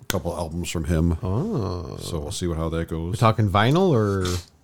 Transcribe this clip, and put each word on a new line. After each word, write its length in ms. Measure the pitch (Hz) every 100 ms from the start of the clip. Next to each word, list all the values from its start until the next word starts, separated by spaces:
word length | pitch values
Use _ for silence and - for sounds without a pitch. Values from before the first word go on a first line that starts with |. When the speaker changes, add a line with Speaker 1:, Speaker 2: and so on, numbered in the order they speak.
| -
Speaker 1:
couple 280 | 92 85 85
albums 340 | 82 85 85
from 160 | 85 76
him. 320 | 82 85 82
Speaker 2:
Oh. 760 | 95 104 214 175 95 90 65 50
Speaker 1:
So 200 | 50 78
we'll 120 | 73
see 160 | - 90
what, 100 | 80
how 120 | 82
that 180 | 82 82
goes. 240 | 80 82
Speaker 2:
We're 40 | 104
talking 320 | 110 107 104
vinyl 400 | 101 113 160 190
or? 340 | 123 104 98 90 90 - _